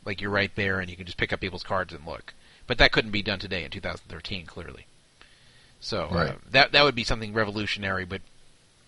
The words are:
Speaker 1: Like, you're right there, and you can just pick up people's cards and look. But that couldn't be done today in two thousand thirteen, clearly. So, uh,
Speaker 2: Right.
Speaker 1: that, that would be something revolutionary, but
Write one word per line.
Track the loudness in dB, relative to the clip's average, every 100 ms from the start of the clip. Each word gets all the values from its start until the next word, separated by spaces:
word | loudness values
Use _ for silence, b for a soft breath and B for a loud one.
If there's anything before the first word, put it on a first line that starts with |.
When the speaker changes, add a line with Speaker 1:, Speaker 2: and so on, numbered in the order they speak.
Speaker 1:
Like, | -8 -4
you're | 0
right | 2 2 0
there, | 0 0
and | -4
you | -8
can | -10
just | -4
pick | -2
up | -2
people's | -4 -6
cards | -2 -2 -2
and | -6 -10
look. | -10 -12 -20 b b b
But | 6
that | 6
couldn't | 6 2
be | 0
done | -2 -4
today | -4 -4
in | -4
two | -6
thousand | -8 -8 -12
thirteen, | -12 -8 -10 -10
clearly. | -14 -14 -14 -20 -20 _ _ b b b b b b
So, | -6 -4 -2
uh, | 0
Speaker 2:
Right. | 0 -2 2
Speaker 1:
that, | 6 8
that | 8
would | 6 4
be |
something | -2 -2 -2
revolutionary, | 0 0 0 -4 -2 -2 -2 -4
but | -8 -10 -20 -20 -20 _ _